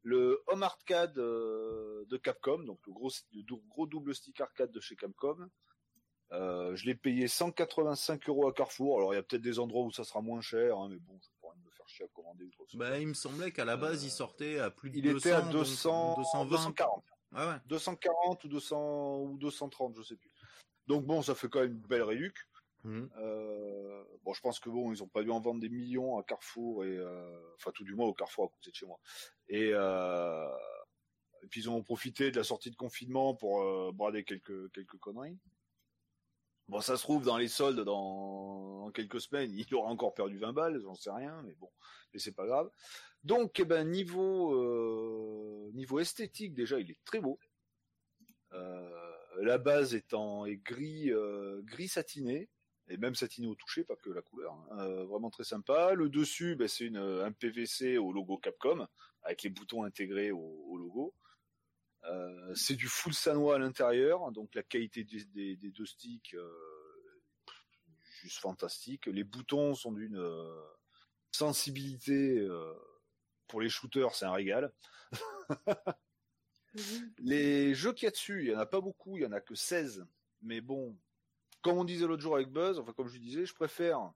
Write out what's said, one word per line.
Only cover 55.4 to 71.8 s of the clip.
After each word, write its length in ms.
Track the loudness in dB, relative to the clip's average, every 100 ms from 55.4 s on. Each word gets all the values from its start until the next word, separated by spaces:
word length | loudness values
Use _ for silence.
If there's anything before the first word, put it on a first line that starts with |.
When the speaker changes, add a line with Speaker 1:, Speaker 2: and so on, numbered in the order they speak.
Speaker 1:
sympa. 480 | -8 -6 2 6 6
Le 160 | 6 4
dessus, 460 | 2 0 0 -2 0
ben, 100 | 0
c'est 180 | 0
une, 120 | -4 -2
un 340 | -2 0 -2
P 180 | -2 -4
V 160 | -2
C 320 | -4 0 2 4
au 140 | 2
logo 260 | -2 -2 -4
Capcom, 480 | -4 0 0 2 -2 _ -20 _
avec 220 | -6 -4
les 60 | -4
boutons 340 | -6 -6 -4
intégrés 480 | -4 -4 -2 0 0
au, 340 | -2 -6 -12 -10
au 100 | -8
logo. 360 | -6 -4 -4 _ _ _ _ _ _ _ _ _
Euh, 480 | -6 -6 -6 -10 -8
c'est 200 | -2 -2
du 120 | 0 -2
full 260 | -2 -2
sanois 420 | 2 4 6 6
à 20 | 6
l'intérieur, 760 | 4 2 4 8 6 4 0
donc 240 | -6 -6
la 80 | -8
qualité 400 | -2 -2 -2 -6
des, 220 | -8 -10
des, 320 | -10 -6 -6 -6
des 140 | -10
deux 140 | -10
sticks, 480 | -12 -12 -14 -14 -12
euh, 140 | -12 -12 -14 -16 -18 -20 -20 -20 -20 _ _ -20 -20 _ _ _ _ _ -20
juste 180 | -12 -6
fantastique. 680 | -6 -4 -6 -6 -10 -8 -4
Les 180 | -4
boutons 480 | -4 -8 -2 2 2
sont 160 | 2 -4
d'une, 240 | -6 -6 -4
euh, 440 | -4 -4 -10 -12 -16 -20 _ _ _ _ _
sensibilité, 1080 | 0 0 0 -4 -6